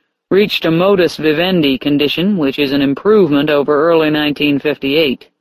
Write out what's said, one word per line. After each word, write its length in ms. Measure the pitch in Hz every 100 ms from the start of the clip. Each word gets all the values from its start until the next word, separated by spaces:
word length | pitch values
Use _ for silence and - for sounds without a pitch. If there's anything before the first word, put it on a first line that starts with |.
| _ _ _
reached 340 | 185 208 - 170
a 60 |
modus 440 | 165 190 202 165 -
vivendi 640 | 156 151 180 180 147 131
condition, 600 | 143 143 143 - 185 202
which 200 | 139 135
is 140 | 143
an 100 | 143
improvement 720 | 139 135 196 214 170 143 156
over 360 | 147 139 147 165
early 220 | 165 156
nineteen 480 | 151 151 147 147 143
fifty-eight. 720 | 151 139 139 147 156 120 - _